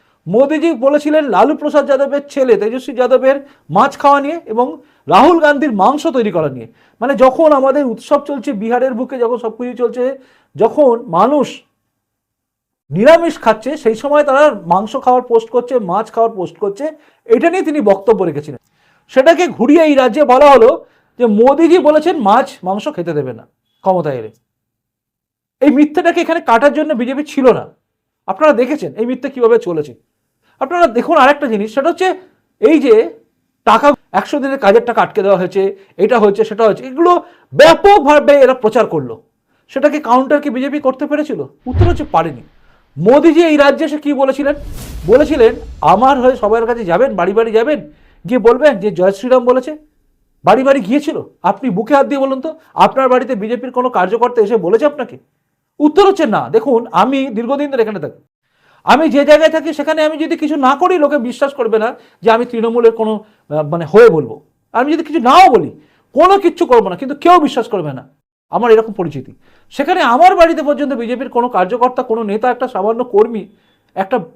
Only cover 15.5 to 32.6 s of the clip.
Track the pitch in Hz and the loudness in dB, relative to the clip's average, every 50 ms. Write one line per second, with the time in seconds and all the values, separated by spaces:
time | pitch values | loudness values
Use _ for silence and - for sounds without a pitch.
15.5 | - 247 240 247 269 247 214 175 175 202 - - - 233 226 226 220 190 175 165 | -4 -4 -4 -2 -4 -4 -4 -2 -4 -4 -6 -4 -2 -2 -2 -2 -2 -6 -8 -10
16.5 | - - 208 202 202 196 277 311 302 - _ _ _ _ _ - 226 247 294 339 | -8 -8 -8 -8 -6 -8 -8 -10 -10 -12 _ _ _ _ _ 0 2 2 2 2
17.5 | 339 381 339 320 294 294 220 202 196 196 - - 220 190 190 170 143 143 147 151 | 0 0 -2 -4 -4 -2 0 0 0 0 0 0 0 0 -2 -4 -6 -8 -10 -12
18.5 | 131 - - _ _ _ _ _ _ _ _ _ - 262 262 311 339 294 359 320 | -16 -18 -20 _ _ _ _ _ _ _ _ _ -2 2 4 4 4 4 0 -2
19.5 | 190 131 220 277 294 339 320 311 285 269 254 254 208 302 294 - 247 262 294 285 | -2 -2 0 2 4 4 4 4 2 2 2 2 0 0 2 2 4 6 6 6
20.5 | 277 247 220 240 330 - - _ _ _ _ _ _ - 240 233 208 202 233 262 | 6 6 6 4 2 0 -6 _ _ _ _ _ _ -4 -2 0 2 4 4 4
21.5 | 285 294 330 311 330 359 277 302 302 302 302 339 - 320 226 196 208 240 269 - | 4 4 4 4 4 4 4 2 2 2 0 0 -2 -2 0 2 2 2 0 -2
22.5 | - - - 180 196 208 202 302 294 - 170 170 160 147 135 127 117 107 - _ | -8 -10 -8 -6 -6 -6 -6 -8 -8 -8 -8 -6 -6 -6 -6 -6 -10 -14 -18 _
23.5 | _ _ _ _ _ _ - 190 185 180 160 151 135 123 110 107 - _ _ _ | _ _ _ _ _ _ -2 -2 -2 0 -2 -4 -6 -8 -10 -14 -18 _ _ _
24.5 | _ _ _ _ _ _ _ _ _ _ _ _ _ _ _ _ _ _ _ _ | _ _ _ _ _ _ _ _ _ _ _ _ _ _ _ _ _ _ _ _
25.5 | _ _ 254 294 240 277 302 294 - 381 320 339 339 349 330 311 330 339 330 - | _ _ 0 2 2 2 0 0 0 0 -2 0 0 0 -2 -2 -4 -4 0 0
26.5 | 233 226 285 285 240 294 311 302 311 220 247 233 269 269 302 302 - 277 254 254 | 2 2 2 2 2 0 -2 -2 -2 -4 -4 -4 -6 -6 -8 -6 -4 0 2 2
27.5 | 202 139 107 - _ _ _ _ _ _ _ _ _ _ _ - 196 - 311 311 | 2 2 -2 -10 _ _ _ _ _ _ _ _ _ _ _ -10 -4 0 0 2
28.5 | 285 214 254 247 302 - - 151 - - 226 240 254 254 - 277 262 254 240 226 | 2 2 0 -2 -4 -6 -8 -10 -8 -8 -6 -6 -6 -8 -8 -10 -6 -2 0 2
29.5 | 240 226 233 180 175 156 147 147 117 - _ _ _ _ _ _ _ _ _ _ | 2 0 0 -2 -6 -6 -6 -8 -12 -20 _ _ _ _ _ _ _ _ _ _
30.5 | _ _ 269 269 349 349 349 285 214 240 - 262 339 311 254 269 294 294 294 254 | _ _ -8 -6 0 0 0 0 0 -2 -2 0 2 2 4 4 2 0 -2 -4
31.5 | 220 202 202 220 220 269 269 330 349 - 370 370 349 - - _ _ _ _ _ | -4 -4 -6 -6 -6 -4 -2 -2 -2 -2 -2 -4 -4 -6 -10 _ _ _ _ _
32.5 | _ _ | _ _